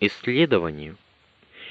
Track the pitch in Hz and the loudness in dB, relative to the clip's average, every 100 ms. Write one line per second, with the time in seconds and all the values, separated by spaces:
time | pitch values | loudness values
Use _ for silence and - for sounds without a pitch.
0 | 101 - - 127 165 107 82 73 76 - | -4 -2 -2 2 4 4 2 -6 -12 -14
1 | _ _ _ _ _ - - | _ _ _ _ _ -20 -20